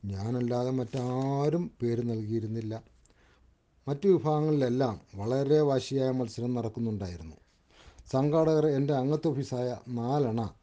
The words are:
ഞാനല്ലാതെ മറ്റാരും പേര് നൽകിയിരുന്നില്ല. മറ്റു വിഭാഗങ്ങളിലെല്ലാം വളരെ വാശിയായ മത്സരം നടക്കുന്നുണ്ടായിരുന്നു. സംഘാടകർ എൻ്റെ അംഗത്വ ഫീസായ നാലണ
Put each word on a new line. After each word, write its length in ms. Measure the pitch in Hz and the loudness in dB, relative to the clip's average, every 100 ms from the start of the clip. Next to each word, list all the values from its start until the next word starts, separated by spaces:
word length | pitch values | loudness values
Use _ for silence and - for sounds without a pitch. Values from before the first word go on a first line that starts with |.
ഞാനല്ലാതെ 640 | 101 98 107 123 120 120 123 | -6 -6 -4 -2 0 0 0
മറ്റാരും 920 | 131 120 135 123 127 135 139 143 165 175 | -2 -4 -4 -4 -2 -2 0 0 0 -4
പേര് 340 | - 117 117 | -4 -2 -2
നൽകിയിരുന്നില്ല. 720 | 120 113 107 113 110 113 107 110 - _ _ _ _ _ _ _ _ _ - | -2 -4 -2 -4 -2 -6 -6 -8 -12 _ _ _ _ _ _ _ _ _ -8
മറ്റു 200 | 143 196 | 0 4
വിഭാഗങ്ങളിലെല്ലാം 880 | 175 156 151 156 151 127 123 131 98 - | 4 4 2 2 2 2 2 0 -2 -12
വളരെ 440 | 98 107 135 139 151 | -8 -2 0 4 4
വാശിയായ 500 | 147 131 - 135 131 | 4 2 0 -2 0
മത്സരം 420 | 127 120 - 120 | 0 -4 -4 -4
നടക്കുന്നുണ്ടായിരുന്നു. 840 | 123 113 113 117 104 95 87 80 78 _ _ _ - - - - | -2 -4 -4 -4 -2 -6 -8 -14 -16 _ _ _ -20 -20 -20 -4
സംഘാടകർ 580 | 131 147 160 160 156 151 | 0 2 4 4 4 4
എൻ്റെ 280 | 139 143 | 2 2
അംഗത്വ 360 | 143 131 151 160 | 2 2 2 2
ഫീസായ 360 | 139 135 127 123 120 - | 0 -2 -2 -2 -4 -6
നാലണ 520 | 120 117 147 131 110 113 - | -4 0 2 2 0 -4 -8